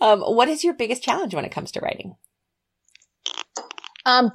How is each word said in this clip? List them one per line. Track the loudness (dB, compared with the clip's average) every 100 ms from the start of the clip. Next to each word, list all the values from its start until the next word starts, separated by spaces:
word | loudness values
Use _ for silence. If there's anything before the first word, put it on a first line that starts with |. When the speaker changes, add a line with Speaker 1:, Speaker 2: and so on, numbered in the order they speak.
Speaker 1:
Um, | 4 4
what | 4 4 4
is | 2
your | -2
biggest | 0 -4 -2
challenge | -2 -2 -2 -4
when | -6
it |
comes | -8 -8
to | -6
writing? | -6 -6 -12 -18 _ _ _ _ _ _ _ _ _ _ -14 -14 -14 -16 -14 -18 -20 -4 2
Speaker 2:
Um, | 4 4